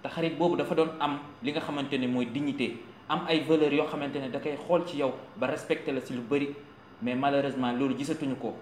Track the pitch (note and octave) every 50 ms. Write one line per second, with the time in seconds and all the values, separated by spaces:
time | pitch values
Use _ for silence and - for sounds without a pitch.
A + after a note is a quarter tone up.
0 | - - - E3+ E3 E3 D3 C#3 E3 F3 F3 - - - F3+ D#3 D#3+ D#3+ D#3+ -
1 | C#3+ D3+ C4+ C#4+ - - - - - - D3 - - - D3+ C#3+ C#3 C3+ C#3+ C3+
2 | B2+ B2 B2+ B2+ B2 A#2 A2+ C#3+ D3 C#3+ C3+ C#3 B2+ A2 - - - - - -
3 | - - D3+ - - - E3 D#3 C#3 D3 D#3+ D#3 D#3 D3 C#3+ D3 D3 D3 - D3
4 | C#3+ C#3 C3+ D3 C3+ C3 B2 C#3 - D#3+ D3 C3 - - F3 E3+ E3+ E3+ - C#3+
5 | C#3+ C3 B2 - - - - - B2 B2+ D#3 D3+ - - D#3+ D3+ - - C#3 C3
6 | B2 - B2+ A#2+ A#2+ A2+ C#3+ C#3+ C#3+ C#3+ C#3+ - - - - - - - - -
7 | A2+ A#2+ B2 B2+ C3+ C#3+ C#3+ C#3 C#3 C#3 B2 B2+ B2+ B2 B2 B2 C#3 C3+ B2+ A#2+
8 | C#3 C#3 D#3 - D3 C3+ B2+ B2 - A2 G2+ -